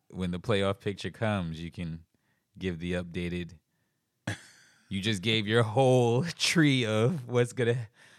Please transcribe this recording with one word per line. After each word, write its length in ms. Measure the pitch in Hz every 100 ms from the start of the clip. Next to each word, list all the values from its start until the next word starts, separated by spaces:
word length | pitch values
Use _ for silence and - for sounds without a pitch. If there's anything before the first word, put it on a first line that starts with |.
| _
when 200 | - 90
the 80 | 87
playoff 420 | 101 101 98 98
picture 300 | 107 95 95
comes, 480 | - 110 101 85 80
you 120 | 85
can 300 | 85 85 82 - _ _ _ _ -
give 200 | 92 82
the 140 | 87
updated 600 | 90 87 87 87 87 85 85 _ _ _ _ _ _ - - - - _ _ _
you 80 | 98
just 220 | 101 101
gave 260 | 104 110 104
your 140 | 117
whole 600 | 110 110 131 127 120 120
<laughs> 140 | 170 -
tree 460 | - 170 147 131
of 420 | 110 107 117 175 123
what's 280 | 123 120
gonna, 340 | - 117 120 110 _ -